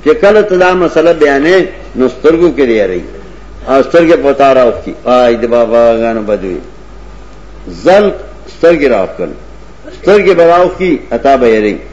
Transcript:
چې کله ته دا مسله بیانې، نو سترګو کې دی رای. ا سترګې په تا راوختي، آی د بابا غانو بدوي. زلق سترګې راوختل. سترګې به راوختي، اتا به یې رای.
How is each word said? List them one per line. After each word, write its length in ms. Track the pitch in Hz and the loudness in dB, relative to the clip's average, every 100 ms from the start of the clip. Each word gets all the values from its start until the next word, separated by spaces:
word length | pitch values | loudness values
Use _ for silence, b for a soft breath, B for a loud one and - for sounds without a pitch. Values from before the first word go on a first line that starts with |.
چې 60 | 147 151 | 0 2
کله 200 | 202 214 | 4 2
ته 140 | 196 180 | 2 0
دا 180 | 180 | 0
مسله 380 | 185 165 165 165 | 0 0 0 0
بیانې، 460 | 160 147 135 156 185 165 - - - | 2 2 2 2 0 0 -10 -14 -4
نو 80 | 127 | -4
سترګو 400 | - 147 165 175 131 | 0 0 2 0 0
کې 80 | 127 | -2
دی 100 | 110 98 | 0 -2
رای. 120 | 90 - - - - - - - | -6 -10 -18 -20 -20 -20 -16 -2
ا 140 | 135 | 0
سترګې 340 | 131 170 165 160 | 2 2 4 2
په 80 | 139 | 0
تا 220 | 139 139 | 2 2
راوختي، 380 | 127 120 - - - | 4 2 -2 -12 -8
آی 320 | 120 123 123 117 | 0 2 2 0
د 80 | 113 | 0
بابا 360 | 120 117 117 117 113 | 0 0 2 2 0
غانو 220 | 113 113 | -2 -4
بدوي. 380 | 104 101 95 82 - - - - - - - - - - - 175 | -4 -4 -6 -10 -12 -20 -20 -20 -20 -20 -20 -20 -20 -20 -18 -4
زلق 300 | 170 196 202 - - - - | 2 2 2 -4 -16 -20 -20
سترګې 320 | - 165 170 139 | 0 0 2 0
راوختل. 360 | 110 90 - 82 - - - - - - - | 0 -4 -8 -12 -12 -20 -20 -20 -20 -20 -6
سترګې 340 | 170 208 185 170 | 0 2 2 2
به 60 | 165 | 2
راوختي، 460 | 175 180 180 185 135 - | 4 0 -2 -4 -4 -4
اتا 240 | 117 139 131 | -4 0 2
به 100 | 120 | 2
یې 140 | 110 | 2
رای. 120 | 107 87 - | 0 -4 -12